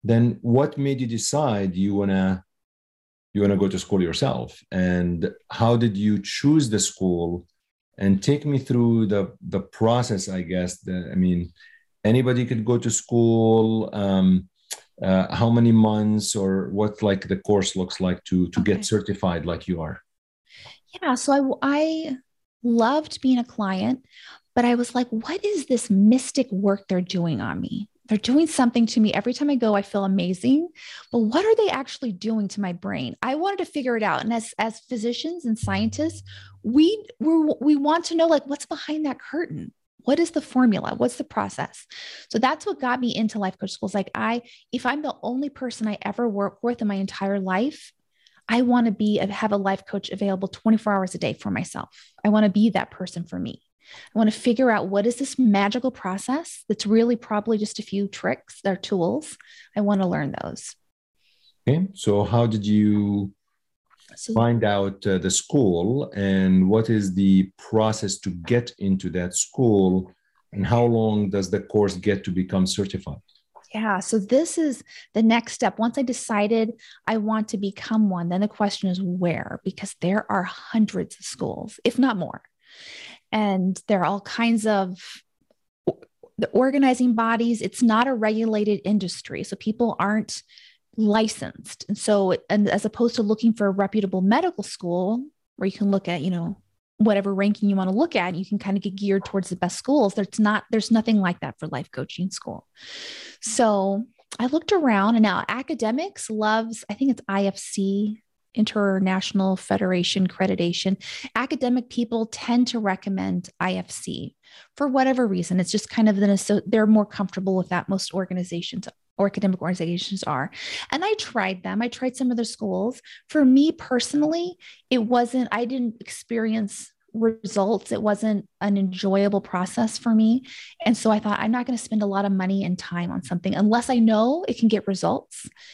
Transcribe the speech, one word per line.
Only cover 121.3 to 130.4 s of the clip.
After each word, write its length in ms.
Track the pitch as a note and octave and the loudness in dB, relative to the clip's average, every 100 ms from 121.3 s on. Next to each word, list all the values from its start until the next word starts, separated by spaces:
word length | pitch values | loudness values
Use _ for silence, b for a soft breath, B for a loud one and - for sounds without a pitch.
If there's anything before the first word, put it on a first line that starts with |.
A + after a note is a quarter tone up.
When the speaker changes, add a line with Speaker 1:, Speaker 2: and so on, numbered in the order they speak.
| A#3 F#3+ F#3+ | -2 -2 -4
Speaker 2:
them. 200 | F#3 F#3+ | -6 -4
I 80 | A#3+ | -4
tried 260 | - B3+ B3 | -4 -6 -2
some 160 | B3+ | -2
of 60 | A#3 | -2
the 80 | A3+ | -4
schools. 560 | - G#3+ F#3 G#3+ B3+ B B _ | -6 -6 -2 -4 -6 B B _
For 160 | D#4 | 4
me 300 | C4 C4 D4+ | 6 6 4
personally, 840 | - - B3 - D4 D4+ E4 F4 F4 B B _ | 0 -2 -2 0 0 0 0 -4 -10 B B _
it 100 | B3+ | 0
wasn't, 500 | A3 B3 A#3+ B3+ A#3+ | 2 2 2 0 -2
I 140 | G#3 A#3+ | -2 -4
didn't 320 | C4 A#3+ A3+ | -2 -4 -6
experience 920 | - - - A#3 A3 A3 G3+ - - _ _ | -16 -18 -6 -2 -2 -2 -4 -8 -18 _ _
results. 800 | A3+ A3 A3 G#3 G#3 G3 G#3 - | 0 0 0 -4 0 0 0 -2
It 100 | - | -2
wasn't 460 | G#3+ G#3 A3 G#3 - _ | 0 0 0 -2 -4 _
an 160 | G3+ G3+ | -2 0
enjoyable 640 | F#3+ F#3 G3 G3 G3+ G3+ | 0 -2 0 2 2 0
process 560 | - F3+ F3+ - A3 - | -2 -4 -4 -2 -2 -2
for 180 | A#3 A3 | 0 4
me. 280 | A3 B3 | 4 2